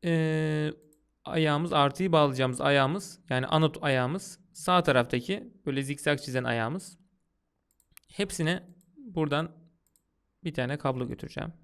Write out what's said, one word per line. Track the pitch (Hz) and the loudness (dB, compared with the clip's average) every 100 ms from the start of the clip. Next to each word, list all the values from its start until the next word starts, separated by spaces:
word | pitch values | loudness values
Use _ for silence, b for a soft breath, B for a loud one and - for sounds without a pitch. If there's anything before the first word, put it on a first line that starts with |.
e, | 170 165 160 156 156 151 151 - - _ _ _ | 0 2 2 0 0 0 -2 -6 -16 _ _ _
ayağımız, | - 165 156 147 170 | -6 0 2 2 0
artıyı | 156 143 135 185 | 4 2 2 2
bağlayacağımız | 165 147 131 131 127 | 4 4 2 0 0
ayağımız, | 143 143 135 - - - _ | 2 4 4 0 -6 -18 _
yani | 127 131 | -4 0
anot | 156 156 - | 2 2 0
ayağımız | 151 131 123 175 - - _ | 0 2 0 -2 -8 -18 _
sağ | - - 180 | -10 2 2
taraftaki | 175 131 120 127 120 196 - - - | 4 4 4 -2 -2 -6 -6 -12 -6
böyle | 135 | -4
zikzak | 135 143 - 147 | -4 -4 0 -2
çizen | - 127 | -2 -4
ayağımız. | 120 117 113 170 - - _ _ _ _ _ _ _ _ _ - _ | 0 0 -2 -4 -10 -20 _ _ _ _ _ _ _ _ _ -20 _
Hepsine | - 196 - 160 180 - - _ 311 | -4 -4 0 -2 -2 -6 -20 _ -20
buradan | 262 170 156 143 165 - - _ _ _ _ _ _ _ | -10 -2 0 0 -2 -8 -20 _ _ _ _ _ _ _
bir | 180 | -8
tane | - 127 147 | -4 -4 -2
kablo | 139 131 120 | -2 -2 -4
götüreceğim. | 120 - - - - | -8 -10 -8 -10 -12